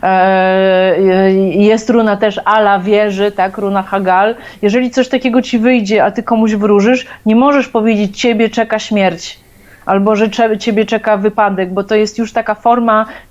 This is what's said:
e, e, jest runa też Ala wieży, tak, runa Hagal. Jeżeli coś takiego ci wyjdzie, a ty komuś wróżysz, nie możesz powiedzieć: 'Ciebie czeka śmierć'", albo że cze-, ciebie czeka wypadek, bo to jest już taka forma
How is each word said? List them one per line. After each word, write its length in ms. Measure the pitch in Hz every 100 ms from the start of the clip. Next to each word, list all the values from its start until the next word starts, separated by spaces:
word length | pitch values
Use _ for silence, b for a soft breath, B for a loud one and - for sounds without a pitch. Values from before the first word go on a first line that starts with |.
e, 20 | 185
e, 1300 | 185 185 190 185 190 190 185 185 170 190 185 190 190 190
jest 400 | 170 208 220 220
runa 280 | 240 214 202
też 240 | 214 208 -
Ala 340 | 220 208 202
wieży, 520 | 185 208 208 190 202
tak, 260 | 202 185 190
runa 260 | 202 196
Hagal. 520 | 190 196 185 185 208 233 B B
Jeżeli 300 | 208 233 254
coś 180 | 254 254
takiego 320 | 254 254 247
ci 180 | 247 240
wyjdzie, 440 | 233 247 196 214
a 80 | 160
ty 120 | 240
komuś 320 | 226 233 220 214
wróżysz, 500 | 208 202 208 254 - B 214
nie 100 | 220
możesz 320 | 277 285 -
powiedzieć: 580 | 226 220 214 202 202 240
'Ciebie 240 | 220 226
czeka 280 | 226 220 214
śmierć'", 600 | - 208 190 170 - - b b b b -
albo 300 | 196 202 208
że 140 | 220
cze-, 280 | 226 226 208
ciebie 280 | 233 208 220
czeka 320 | 220 220 208
wypadek, 560 | 208 214 208 190 185
bo 100 | 185
to 120 | 196 220
jest 220 | 214 226
już 160 | 220
taka 220 | 233 220 -
forma 500 | 233 240 233 214 220 B B